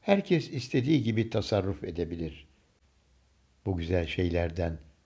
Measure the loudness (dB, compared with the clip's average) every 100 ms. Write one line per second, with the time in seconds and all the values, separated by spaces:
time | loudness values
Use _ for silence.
0 | 4 2 4 2 2 -6 -2 0 4 2
1 | 4 0 0 0 0 0 0 -4 -6 -4
2 | -4 -4 -8 -8 -20 _ _ _ _ _
3 | _ _ _ _ _ _ -4 -4 0 0
4 | 0 0 0 2 0 0 -4 -4 -12 _